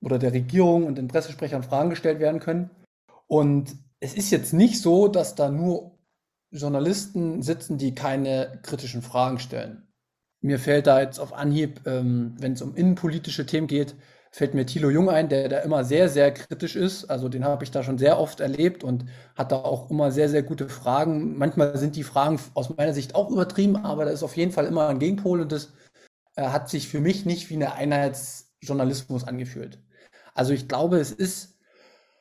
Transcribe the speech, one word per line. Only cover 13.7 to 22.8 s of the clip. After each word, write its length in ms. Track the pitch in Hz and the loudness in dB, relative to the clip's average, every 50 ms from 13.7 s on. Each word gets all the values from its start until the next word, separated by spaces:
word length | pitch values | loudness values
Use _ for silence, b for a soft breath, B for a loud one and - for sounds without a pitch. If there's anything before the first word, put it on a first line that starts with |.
| 143 147 139 143 - b b b b b b b | 0 -2 -2 -2 -6 b b b b b b b
fällt 220 | - - 143 135 143 | -4 -2 -2 0 2
mir 120 | 139 127 | 0 0
Thilo 240 | 127 - 160 151 139 | 0 -2 0 2 4
Jung 200 | 143 165 190 185 | 4 6 4 6
ein, 200 | 160 160 165 147 | 4 4 2 2
der 200 | 139 135 135 127 | 2 2 0 0
da 100 | 135 143 | -2 -2
immer 240 | - 151 156 139 127 | 0 0 0 0 2
sehr, 260 | 123 143 165 185 165 | 4 4 6 6 6
sehr 220 | 139 143 143 143 | 6 6 4 4
kritisch 440 | 143 - - - 160 - 175 160 - | 4 0 -10 -10 -8 -6 -6 -6 -2
ist. 300 | 208 180 190 - - - | 0 -2 -2 -2 -4 -6
Also 220 | - 139 127 127 | -4 -4 -4 -4
den 160 | 123 123 127 131 | -4 -4 -2 -2
habe 200 | 143 143 - 135 | -2 -2 -2 -4
ich 80 | - | -4
da 120 | - - 123 | -4 -4 -2
schon 140 | 131 135 | -2 0
sehr 220 | 123 135 147 170 - | 4 4 4 6 4
oft 200 | 156 - - - | 2 -2 -4 -6
erlebt 440 | 147 135 131 147 165 180 175 - - | -4 -4 0 2 0 0 0 -2 -4
und 220 | 127 123 120 123 B B B B B B | -4 -4 -4 -4 B B B B B B
hat 160 | - 131 - | -6 -2 -2
da 60 | 139 | -2
auch 320 | 131 135 147 135 127 123 - | -2 0 -2 -4 -4 -4 -4
immer 220 | 151 151 147 139 | 0 0 2 2
sehr, 180 | 131 147 151 143 | 4 4 2 4
sehr 140 | 147 147 139 | 4 2 0
gute 260 | 139 160 147 139 131 | 0 -4 -6 -6 -8
Fragen. 680 | 123 - - 123 131 143 156 165 156 151 156 156 151 | -8 -6 -2 0 2 2 2 0 0 -2 -2 -4 -2
Manchmal 380 | 139 139 156 - 170 147 143 143 | 0 0 0 4 4 2 2 2
sind 180 | 135 143 151 147 | 0 -2 -2 -4
die 80 | 156 135 | -6 -6
Fragen 360 | - - 139 139 156 160 - - - - | -2 0 2 2 2 0 -2 -4 -6 -6
aus 160 | 143 123 - | -6 -6 -6
meiner 240 | - - | -2 -2